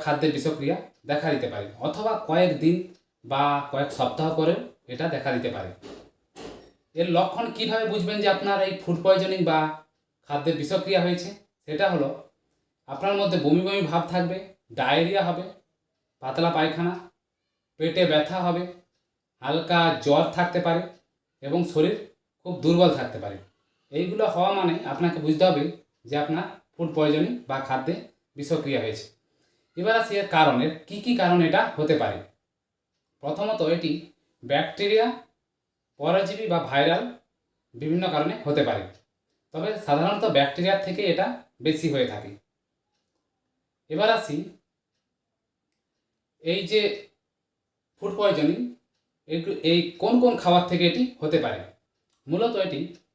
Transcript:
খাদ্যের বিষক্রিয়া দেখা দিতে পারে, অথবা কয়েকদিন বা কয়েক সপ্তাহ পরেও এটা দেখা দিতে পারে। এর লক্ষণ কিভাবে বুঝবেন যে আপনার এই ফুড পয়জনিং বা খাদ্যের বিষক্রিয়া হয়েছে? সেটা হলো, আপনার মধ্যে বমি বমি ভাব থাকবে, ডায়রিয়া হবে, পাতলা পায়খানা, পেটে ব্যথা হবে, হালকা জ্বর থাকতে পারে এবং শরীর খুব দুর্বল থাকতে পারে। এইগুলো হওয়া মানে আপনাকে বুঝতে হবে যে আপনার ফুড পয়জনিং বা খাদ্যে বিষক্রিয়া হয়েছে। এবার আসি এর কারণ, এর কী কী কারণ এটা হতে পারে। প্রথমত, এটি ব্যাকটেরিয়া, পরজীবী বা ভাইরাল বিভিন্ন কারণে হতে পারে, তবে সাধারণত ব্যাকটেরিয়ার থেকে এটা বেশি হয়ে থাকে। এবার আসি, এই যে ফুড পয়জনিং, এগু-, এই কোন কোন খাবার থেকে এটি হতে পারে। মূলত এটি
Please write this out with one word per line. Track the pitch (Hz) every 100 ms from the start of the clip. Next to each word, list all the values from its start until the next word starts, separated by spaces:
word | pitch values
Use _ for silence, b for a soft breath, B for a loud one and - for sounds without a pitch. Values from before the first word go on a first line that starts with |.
খাদ্যের | 151 143 156 139
বিষক্রিয়া | 160 151 139 180 - _ -
দেখা | 147 160
দিতে | 139 120
পারে, | 101 98 - 151
অথবা | 151 220 220 -
কয়েকদিন | 165 180 147 160 180 - - _ _ 117
বা | 139 143 143 -
কয়েক | 135 143
সপ্তাহ | - - - 160 156
পরেও | 160 - - - -
এটা | 127 160 151
দেখা | 139 123
দিতে | 107 95
পারে। | 92 - - - - _ _ - - - - _ _ 160
এর | 175 170
লক্ষণ | - - 226 -
কিভাবে | 214 220 214
বুঝবেন | 214 208 208
যে | 202 196
আপনার | 202 196 190
এই | -
ফুড | - 165
পয়জনিং | 190 190 190 185 165
বা | 156 156 - - _ _ _ -
খাদ্যের | 143 147 160
বিষক্রিয়া | 143 185 185 190 175
হয়েছে? | 170 190 - _ _ -
সেটা | 151 196
হলো, | 165 139 - - _ _ _ _ _ -
আপনার | - 196 202
মধ্যে | 202 170
বমি | 143 170 185
বমি | 196 160
ভাব | 170 165
থাকবে, | 180 170 190 - - _ 117
ডায়রিয়া | 131 151 175 196 175
হবে, | - 139 - _ _ _ _ _ _
পাতলা | - - 170 165
পায়খানা, | 156 160 170 180 - _ _ _ _ _ _ -
পেটে | 160 180 170
ব্যথা | 151 151 185 175
হবে, | 170 180 - _ _ _ _ _ _
হালকা | 131 156 165 170 165 160
জ্বর | 147 147 165 -
থাকতে | 175 175 170
পারে | 170 - - _ _ _ _
এবং | 139 165 165
শরীর | 156 170 214 - _ _ _
খুব | 180 160
দুর্বল | 151 175 175 143
থাকতে | 127 -
পারে। | 101 95 - _ _ _ _
এইগুলো | 147 180 208 214
হওয়া | 170 190 196
মানে | 180 165 -
আপনাকে | 139 170 165 151
বুঝতে | 156 185
হবে | 151 160 - _ _ 117
যে | 147
আপনার | 147 160 180 - _
ফুড | - 165 156
পয়জনিং | 151 151 233 247 -
বা | 135
খাদ্যে | - 131 139 180 - _ _ 139
বিষক্রিয়া | 143 160 139 127
হয়েছে। | 110 107 - _ _ _ _ _ _ -
এবার | 202 226
আসি | - 202
এর | 196 165
কারণ, | 156 123
এর | 156 - -
কী | 202 247
কী | 240
কারণ | 180 175 160
এটা | 196 - -
হতে | 151 151
পারে। | - 98 - _ _ _ _ _ _ _ _ _
প্রথমত, | 143 156 208 214 160 170
এটি | 165 165 - _ _ _
ব্যাকটেরিয়া, | 120 139 - - 202 214 240 240 - _ _ _ _ _ _ -
পরজীবী | 151 190 - 208 175
বা | 165 -
ভাইরাল | 139 151 180 247 - _ _ _ _ _ 120
বিভিন্ন | 151 170 185
কারণে | 156 156 - 151
হতে | 143
পারে, | - - 92 - _ _ _ _ _
তবে | 160 190 214 -
সাধারণত | 147 180 208 226 139
ব্যাকটেরিয়ার | 139 - 180 196 190
থেকে | - 196
এটা | 170 247 247 - -
বেশি | 135 151 160
হয়ে | 139 120
থাকে। | 107 98 101 _ _ _ _ _ _ _ _ _ _ _ _ _ _ -
এবার | 160 220 226
আসি, | - 147 - - _ _ _ _ _ _ _ _ _ _ _ _ _ _ _ _ _ _
এই | 165 185 175
যে | 214 208 - - _ _ _ _ _ _ _ _
ফুড | - 202 -
পয়জনিং, | 202 165 151 190 247 - _ _ _ _ -
এগু-, | 165 165 -
এই | 160 170 165 -
কোন | 185 247
কোন | 247 -
খাবার | 180 180 180
থেকে | 175 170
এটি | 247 254 -
হতে | 151 156
পারে। | 147 - - - _ _ _ _ -
মূলত | 175 233 202 180
এটি | 143 175 - _